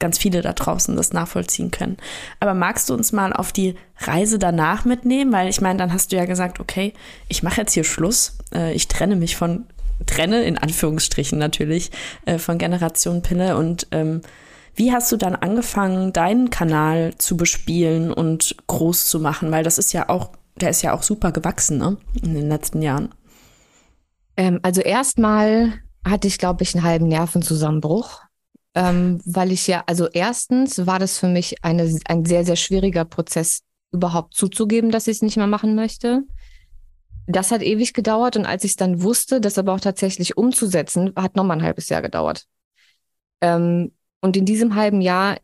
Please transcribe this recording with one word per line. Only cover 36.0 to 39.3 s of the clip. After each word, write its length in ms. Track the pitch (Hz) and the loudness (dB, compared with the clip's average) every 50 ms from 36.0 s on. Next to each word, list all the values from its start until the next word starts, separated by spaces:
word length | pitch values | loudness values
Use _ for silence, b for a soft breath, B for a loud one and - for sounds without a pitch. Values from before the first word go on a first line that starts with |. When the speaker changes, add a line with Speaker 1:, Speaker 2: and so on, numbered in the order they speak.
| - 240 240 262 269 269 - b b b b b b b b b b - - _ _ _ - - - | -2 0 0 0 -2 -4 -8 b b b b b b b b b b -20 -20 _ _ _ -18 -12 -6
Speaker 2:
Das 260 | - 170 185 185 - 240 | -2 0 0 0 0 0
hat 100 | 220 185 | 0 0
ewig 320 | - 214 214 247 240 - | 0 0 2 0 0 0
gedauert 420 | - 202 220 220 220 240 247 240 | -2 0 2 2 2 2 2 0
und 80 | 220 202 | 0 -2
als 200 | - - 190 - | -2 -2 -2 -2
ich's 120 | 196 - | -2 0
dann 260 | - 196 185 180 170 180 | 0 0 0 0 2 2
wusste, 380 | 202 240 - - - | 2 2 0 0 0